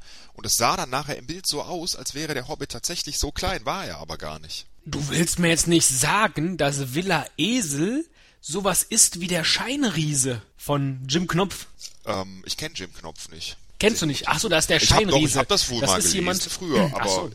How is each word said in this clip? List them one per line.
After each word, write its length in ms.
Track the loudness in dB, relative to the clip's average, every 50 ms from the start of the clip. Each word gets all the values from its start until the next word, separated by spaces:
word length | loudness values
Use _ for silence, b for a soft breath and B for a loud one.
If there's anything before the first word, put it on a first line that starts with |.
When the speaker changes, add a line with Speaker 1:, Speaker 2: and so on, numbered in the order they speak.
| B B B B B B B
Speaker 1:
Und 120 | -12 -2
es 120 | -2 0 2
sah 180 | 4 2 2
dann 140 | 2 -2 -2
nachher 260 | -2 -4 -2 -4 -6 -8
im 100 | -6 -8
Bild 200 | -10 -6 -4 -4
so 140 | -4 -4 -4
aus, 320 | -6 -6 -6 -4 -4 -6
als 180 | -6 -6 -8 -8
wäre 180 | -6 -6 -4 -4
der 120 | -4 -4 -6
Hobbit 240 | -6 -8 -6 -8
tatsächlich 480 | -8 -6 -6 -4 -4 -4 -6 -4 -2 -2
so 120 | -2 -2
klein, 340 | -2 -2 -2 -2 -2 -2 -2
war 200 | -2 -2 -2 -4
er 120 | -6 -8 -10
aber 200 | -10 -10 -10 -8
gar 200 | -8 -8 -8 -10
nicht. 260 | -12 -12 -12 -12 -12 -14 -20 -18 -10
Speaker 2:
Du 240 | -8 -6 -4 -4 -2
willst 280 | 2 2 2 2 2 2
mir 100 | 4 4
jetzt 180 | 4 4 4 6
nicht 200 | 6 6 6 6
sagen, 680 | 4 2 2 2 4 4 2 2 2 0 -2 -2 0 0
dass 360 | 0 0 2 0 -4 -2 -2
Villa 300 | -2 0 2 2 2 0 -2 -2 -2
Esel 680 | 0 2 2 2 0 0 0 0 0 0 0 -2 -4 -6 b b b b b b
sowas 420 | b -6 -6 0 0 2 2 2 0
ist 360 | 0 4 4 4 4 4 -2
wie 60 | -4 -2
der 160 | 0 0 2
Scheinriese 1000 | 2 0 0 0 -2 0 0 0 2 2 2 0 0 2 0 0 0 -2 -4 -6 -12 _
von 480 | -14 -4 -2 0 0 0 -2 -4 -6 -6 -2
Jim 200 | 0 0 0 2
Knopf? 380 | 2 0 0 0 -2 -8 -12 -14 -16 -16 -16 -16 -16 -12 -6
Speaker 1:
Ähm, 380 | -6 -4 -4 -4 -8 -12 -14 -10
ich 120 | -8 -8 -6
kenn 160 | -8 -8 -8
Jim 180 | -10 -10 -10 -12
Knopf 360 | -14 -14 -14 -14 -14 -16 -14
nicht. 280 | -14 -12 -12 -12 -12 -14 -18 -20 -6 0
Speaker 2:
Kennst 220 | 2 2 2 2
du 60 | 0 0
nicht? 200 | -2 -2 0 0
Ach 120 | 0 0
so, 100 | 2 2
da 80 | 2 2
ist 140 | 4 4
der 100 | 2 4
Speaker 1:
Ich 80 | 6 6
hab 100 | 6 6 6
doch, 60 | 6
Speaker 2:
Scheinriese. 220 | 4 4 4 4 4
Speaker 1:
ich 40 | 2
hab 100 | 2 2
das 200 | 2 2 2 0
wohl 120 | 0 0
Speaker 2:
Das 100 | 2 4
Speaker 1:
mal 60 | 4 4
Speaker 2:
ist 60 | 4
Speaker 1:
gelesen 100 | 2 2
Speaker 2:
jemand 260 | 2 0 0 0 -2 -2
Speaker 1:
früher, 480 | -4 -6 -8 -4 2 4 4 4 4 2
Speaker 2:
Ach 60 | 0
Speaker 1:
aber 80 | 2 2
Speaker 2:
so. 220 | 2 2 0 -4 -8